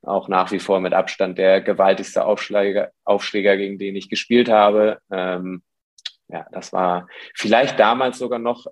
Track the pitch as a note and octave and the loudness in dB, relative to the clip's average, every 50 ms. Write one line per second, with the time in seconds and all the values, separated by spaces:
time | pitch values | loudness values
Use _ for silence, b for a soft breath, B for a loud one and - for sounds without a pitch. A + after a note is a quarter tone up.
0 | - - G2 F#2+ - G2 F#2+ F#2 F#2 F2+ G#2 F#2 - - G2 F#2+ F#2 F2+ F2+ F#2 | -8 -4 -4 -4 -2 -2 0 0 0 -2 -4 -4 -2 0 0 0 0 0 0 0
1 | F#2 - - - F#2+ F#2 F2+ F#2 F#2+ F#2+ F#2+ G2 - G#2 G2+ - F#2+ G2 G2 F#2+ | -2 -2 -4 -6 -6 -4 -2 0 2 4 4 2 2 0 0 2 2 2 2 0
2 | G2 - - G2 - - G#2 - - - G2+ G2+ G2+ G2+ F#2+ G2+ G#2+ - - _ | -2 -6 -4 -2 0 0 -2 -2 -4 -4 -2 0 0 0 0 -2 -4 -6 -8 _
3 | _ - G2+ G2+ - - - G#2 F#2+ G2+ G2 G2 G2+ G2 G2+ F#2+ G2 G2 G2 G2 | _ 0 0 0 -2 -4 -4 0 2 2 2 2 0 -4 -6 -8 -8 -8 -8 -10
4 | F#2+ - A2+ - - - A#2+ A#2+ A#2+ A#2+ A2 G#2+ G#2 G#2 G#2 G#2+ G#2+ G#2+ G#2 - | -10 -8 -8 -8 -2 2 2 2 4 4 4 6 6 6 6 4 4 2 0 -2
5 | _ - G2 F#2 F2+ F#2 F2+ F2+ F#2 F#2 F#2 F2 - _ _ _ _ _ _ _ | _ -10 -8 -6 -4 -4 -4 -6 -6 -8 -10 -12 -16 _ _ _ _ _ _ _
6 | - - - _ _ _ - D#2+ - - - F#2 F2+ - - F#2 F#2 F2+ F2 F2+ | -18 -18 -18 _ _ _ -14 -14 -14 -14 -14 -16 -12 -6 -4 -2 0 0 -2 -4
7 | F2+ B B B B B - - - G#2 A2 A#2+ C#3 C3+ - - G#2+ G#2+ A#2+ B2+ | -6 B B B B B -12 -8 0 2 4 4 4 4 2 2 4 4 4 2
8 | C3 B2+ B2+ - B2+ A#2 A#2+ A#2 A#2 A#2+ B2 A#2+ - - | 0 -2 -2 -4 -6 -6 -6 -4 -2 -4 -4 -4 -8 -10